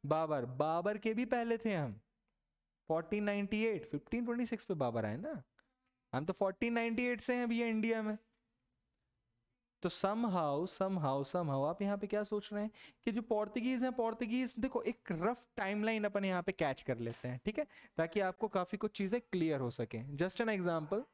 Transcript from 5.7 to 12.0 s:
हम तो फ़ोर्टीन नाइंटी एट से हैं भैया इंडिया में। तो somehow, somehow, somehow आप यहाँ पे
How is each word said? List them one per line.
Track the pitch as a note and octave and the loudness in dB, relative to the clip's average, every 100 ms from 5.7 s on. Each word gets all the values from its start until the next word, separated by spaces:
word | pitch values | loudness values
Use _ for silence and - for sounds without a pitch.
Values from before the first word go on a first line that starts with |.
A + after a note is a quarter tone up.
| _ _ _ _ | _ _ _ _
हम | C3 D#3 | -4 -2
तो | |
फ़ोर्टीन | F#3 G3 F#3+ A#3 | 0 0 2 0
नाइंटी | A#3 A#3 A#3 B3 | 2 0 2 0
एट | A#3+ | 0
से | - B3 | 0 0
हैं | A#3+ | 2
भैया | A#3 A#3 | 2 2
इंडिया | A3 A3+ A3 | 2 2 2
में। | G#3+ G#3+ _ _ _ _ _ _ _ _ _ _ _ _ _ _ _ _ | 0 -4 _ _ _ _ _ _ _ _ _ _ _ _ _ _ _ _
तो | F3+ | -4
somehow, | - G3 A3 A#3 F#3 D3+ C#3+ F#3 | 0 0 2 2 2 2 2 -2
somehow, | - F#3+ F#3+ D3 C3+ C#3 | 0 0 2 2 2 0
somehow | F3+ D#3+ C3+ C#3+ | 0 0 2 0
आप | F3+ | 0
यहाँ | G3 | 0
पे | G3+ | 0